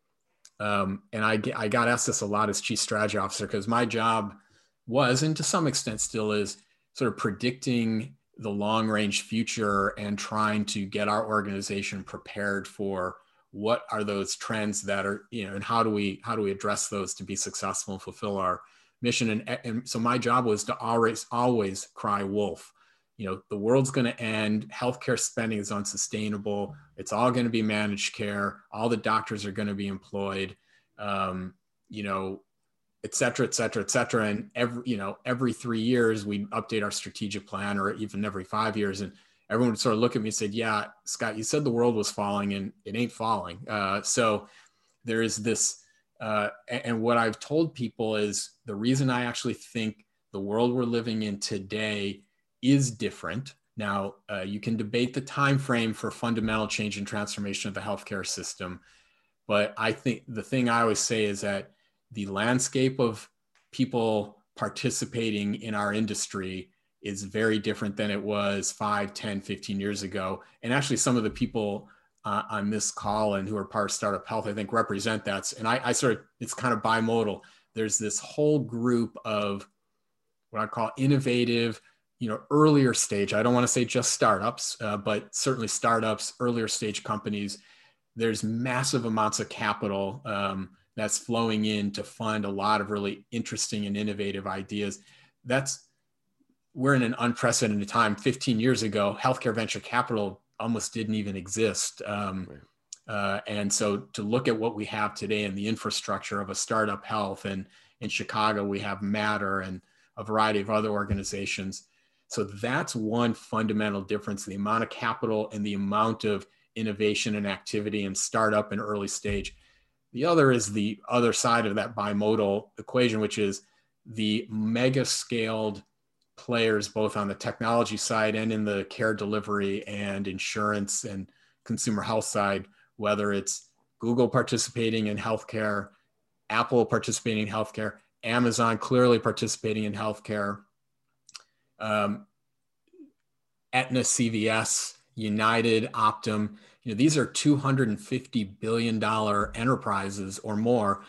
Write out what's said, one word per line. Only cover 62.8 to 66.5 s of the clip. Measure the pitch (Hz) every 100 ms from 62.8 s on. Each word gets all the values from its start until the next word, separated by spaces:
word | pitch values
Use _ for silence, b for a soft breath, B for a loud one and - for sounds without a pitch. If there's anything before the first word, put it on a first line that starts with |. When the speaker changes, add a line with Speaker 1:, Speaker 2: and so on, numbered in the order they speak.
| 131 131
Speaker 1:
of | 120 107 - _ _ _ _
people | - 123 123 113 107 101 - _ -
participating | 107 - 123 - 113 120 113 104 101 104
in | 113
our | 104 104
industry | 104 107 101 - 101 92